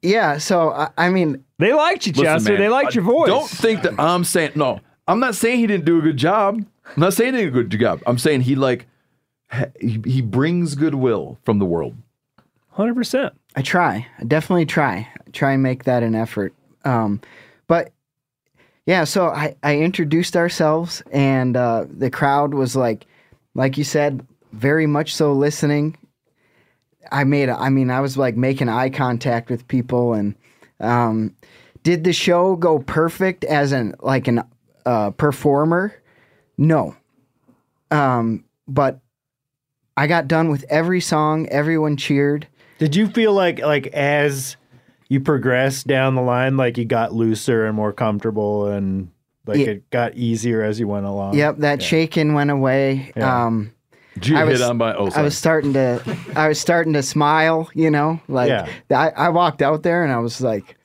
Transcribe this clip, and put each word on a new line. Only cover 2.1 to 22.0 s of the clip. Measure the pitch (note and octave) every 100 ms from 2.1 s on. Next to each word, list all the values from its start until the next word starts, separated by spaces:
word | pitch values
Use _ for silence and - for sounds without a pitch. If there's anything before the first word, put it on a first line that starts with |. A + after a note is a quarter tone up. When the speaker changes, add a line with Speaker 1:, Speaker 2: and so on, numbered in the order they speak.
Speaker 3:
Listen, | C3+ D3+
Speaker 2:
Chester. | D#3+ G#3+
Speaker 3:
man, | G3+
Speaker 2:
They | G3+
liked | B3+ C#4
Speaker 3:
I | A#3+
Speaker 2:
your |
voice. | F3+ C4 D4
Speaker 3:
don't | A3+ D4+
think | - A3+ A3
that | E3 A2
I'm | D3+ F3
saying, | F3 F3+ D3+ D3
no, | C3+ G2+ _ _ -
I'm | F#3+
not | B3+ A3
saying | A3+ B3
he | A3+
didn't | G3+ D3+
do | E3+
a |
good | D#3 C#3+
job. | D3 G#3 G3+ A3 G3+ _ -
I'm | -
not | F3
saying | F#3 A#3+
he | B3+
did | F#3+
a | B2+
good | G#2+
job. | G#2+ A2+ E2 -
I'm | B2
saying | D#3 C#3+
he, | B2+ C3+
like, | C3+ B2 - _ _ _ _ _ _
ha-, | A#2+ - -
he, | A#2 A2 A2
he | C3
brings | A#2 A2 D3+ F3 E3+ C#3
goodwill | D#3 D3 C3 G#2+ C#2 -
from | - G#2
the | F#2+
world. | E2+ C2+ A#1 - _ _ _ _ _ _
Speaker 2:
Hundred | - G#3+ B3
percent. | A#3 F4 B3+ _ _ -
Speaker 1:
I |
try. | C3+ F3+ E3+ G2+ A#2+ -
I | A#2
definitely | D3+ D#3 F3+ D#3
try. | - C#3+ F#2 G#2+ - -
I |
try | - C#3+
and | C3+
make | C3+ B2+ -
that | B2
an | A#2
effort. | A2 A2 - G2 _ _ _
Um, | C#3+ A#2+ A2 G#2 - - - _ _
but, | E3+ - _ _ _ _ _ _ _ _ _ -
yeah, | F3+ D#3
so | G3+ F3
I, | - D3+ -
I | D3 D3
introduced | D#3+ F#3 D#3 D#3+ F3 F3+
ourselves, | E3+ - D#3 D#3+ E3+ - -
and, | C#3+ C#3 C3 B2+ B2
uh, | B2 A2+ D2
the | -